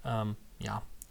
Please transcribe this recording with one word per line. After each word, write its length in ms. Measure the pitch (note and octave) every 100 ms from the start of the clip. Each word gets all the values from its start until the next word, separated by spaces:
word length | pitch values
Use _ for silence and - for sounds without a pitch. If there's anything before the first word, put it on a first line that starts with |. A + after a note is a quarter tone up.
Ähm, 300 | B2+ A2+ G#2 G#2 - -
ja, 220 | G#2 G#2 - - -